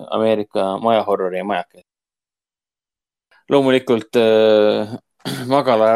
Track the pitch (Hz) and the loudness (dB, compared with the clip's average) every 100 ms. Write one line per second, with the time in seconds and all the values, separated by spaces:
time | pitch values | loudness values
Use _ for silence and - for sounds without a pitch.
0 | - 107 110 107 104 104 95 98 113 113 | -8 -4 -2 -2 -4 -6 -4 -4 -2 0
1 | 98 98 92 92 95 92 - _ _ _ | 0 -4 -4 -6 -6 -8 -8 _ _ _
2 | _ _ _ _ _ _ _ _ _ _ | _ _ _ _ _ _ _ _ _ _
3 | _ _ _ _ - 139 135 127 127 117 | _ _ _ _ -2 0 2 2 0 -2
4 | - 120 113 110 110 107 104 107 107 120 | -2 0 4 4 4 4 2 0 -6 -12
5 | _ _ - 135 123 139 127 110 110 | _ _ -12 -10 -2 -2 0 2 2